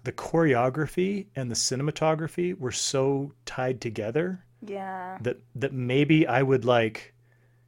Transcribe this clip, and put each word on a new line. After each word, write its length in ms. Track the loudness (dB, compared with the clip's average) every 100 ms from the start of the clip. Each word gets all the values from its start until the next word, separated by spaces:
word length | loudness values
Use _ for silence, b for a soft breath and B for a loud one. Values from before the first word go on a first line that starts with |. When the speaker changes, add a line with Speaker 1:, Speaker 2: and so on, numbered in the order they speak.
Speaker 1:
the 80 | -12
choreography 1120 | -10 -2 2 4 4 2 0 -4 -2 -2 -2 -6 -8
and 140 | -4
the 40 |
cinematography 1040 | -2 -2 -2 -2 0 0 0 -2 -4 -4 -4
were 140 | -6
so 600 | -4 -2 2 2 0 -4 -10 -10
tied 340 | -4 -2 -2
together 640 | -6 -6 -2 -2 -2 -4 -12 _ -10
Speaker 2:
Yeah. 520 | -8 -8 -10 -10 -8
Speaker 1:
that, 160 | -6 -6 _
that 180 | -6 -4
maybe 540 | -2 0 4 6 6 4
I 160 | 2
would, 220 | 4 4
like, 500 | 4 4 4 -2 -16 _ _ _ _ _